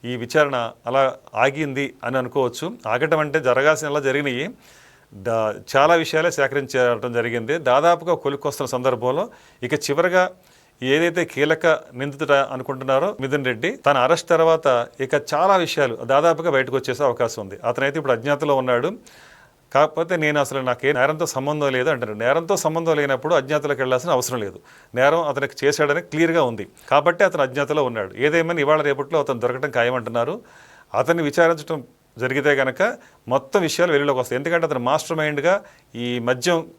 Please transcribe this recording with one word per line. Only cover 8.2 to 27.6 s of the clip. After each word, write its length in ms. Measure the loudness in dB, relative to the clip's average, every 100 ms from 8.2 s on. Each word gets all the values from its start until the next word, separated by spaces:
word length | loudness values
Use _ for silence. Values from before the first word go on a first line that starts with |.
| -2 -4 -6 -6 -6
సందర్భంలో 640 | -2 -2 0 -2 -2 -6 -10 -20 _
ఇక 120 | -4
చివరగా 560 | -4 -2 0 2 2 0 -4 _ _ _ _
ఏదైతే 420 | 0 2 2 0
కీలక 420 | -4 -2 0 2 2
నిందితుడు 680 | 0 -4 -10 -10 -6 2
అనుకుంటున్నారో 840 | 2 2 -6 -8 -6 0 0 0 -4
మిథున్ 240 | -4 -2
రెడ్డి, 320 | -2 -2 -4 0
తన 220 | 2 4
అరెస్ట్ 300 | 4 2 2
తర్వాత 580 | 2 4 4 2 2 -2 -6
ఇక 140 | -2 -2 -2
చాలా 220 | 0 4 4
విషయాలు 400 | 2 0 0 -2
దాదాపుగా 540 | 2 4 4 2 2
బయటకు 260 | 0 0 -2
వచ్చేసే 280 | -2 0
అవకాశం 380 | 0 0 -2 -2
ఉంది. 160 | -12 -6
అతనైతే 340 | -4 -2 -2 -4
ఇప్పుడు 140 | -4
అజ్ఞాతంలో 440 | -4 -2 -2 0 0
ఉన్నాడు. 360 | 2 0 -2 -6 -18 -20 -20 -20 _ _ _
కాకపోతే 420 | 2 2 0 -2 0
నేను 240 | 0 0
అసలు 200 | -2 -2
నాకే 320 | -4 -2 0
నేరంతో 340 | 2 0 0 -4
సంబంధం 460 | -4 -4 -2 -2
లేదు 180 | 0 0
అంటారు. 220 | -2 -4
నేరంతో 440 | -2 0 0 0 -2
సంబంధం 400 | -2 -2 -2 0
లేనప్పుడు 380 | 0 -2 0
అజ్ఞాతంలోకి 460 | 0 0 -4 -2 -2
వెళ్ళాల్సిన 300 | 0 -2 0
అవసరం 300 | -2 -2 -6
లేదు. 200 | -6 -10 _ -20 _
నేరం 280 | 2 2 2
అతనికి 440 | -2 -4 -6 -2 -2
చేశాడని 340 | 2 0 0
క్లియర్గా 420 | -4 0 2 2
ఉంది 260 | 0 -2 -12 _ 0
కాబట్టి 340 | 2 2 2
అతను 180 | 0 2
అజ్ఞాతంలో 420 | -2 -2